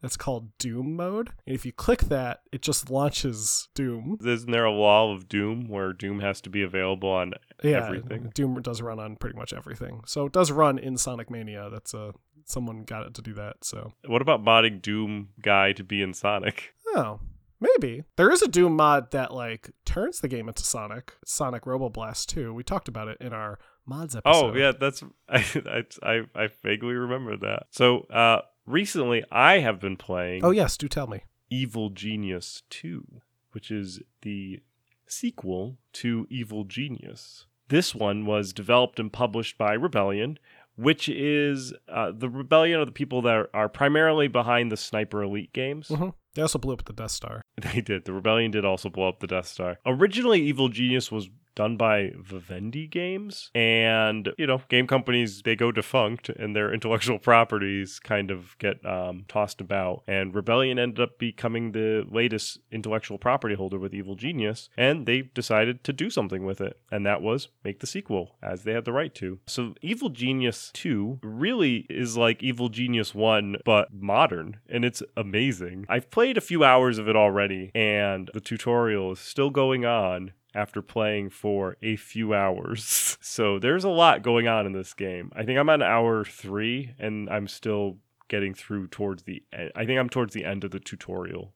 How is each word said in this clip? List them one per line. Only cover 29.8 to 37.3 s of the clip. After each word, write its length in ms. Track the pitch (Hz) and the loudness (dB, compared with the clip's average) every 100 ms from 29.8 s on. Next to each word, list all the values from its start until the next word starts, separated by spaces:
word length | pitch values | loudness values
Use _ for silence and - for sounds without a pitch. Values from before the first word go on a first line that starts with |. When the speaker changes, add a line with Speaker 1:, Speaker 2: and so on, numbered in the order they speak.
| 98 95 | -4 -6
Speaker 2:
playing 460 | - 90 90 92 | -4 -4 -4 2
Speaker 1:
Oh, 80 | 175 | 4
yes, 240 | 208 170 - | 4 2 -2
do 100 | 143 | -4
tell 180 | - 131 | -4 -4
me. 140 | 104 - _ _ | -8 -14 _ _
Speaker 2:
Evil 400 | 127 127 110 107 | -4 -2 -2 -6
Genius 720 | 95 104 107 98 90 - - - | -6 -6 -4 -4 -6 -8 -14 -16
two, 360 | - 165 170 - 120 _ _ _ | -14 -12 -12 -14 -20 _ _ _
which 180 | 110 - | -16 -8
is 300 | 107 98 90 - _ | -8 -8 -12 -20 _
the 360 | 107 101 95 95 _ _ _ _ _ | -10 -10 -10 -14 _ _ _ _ _
sequel 680 | - 240 - 92 92 107 131 _ | -8 -6 -6 -6 -4 -6 -10 _
to 340 | - 120 113 - | -8 -4 -2 -4
Evil 340 | 131 110 107 | -8 -8 -8
Genius. 840 | 98 120 143 123 - - - | -8 -8 -8 -10 -14 -18 -20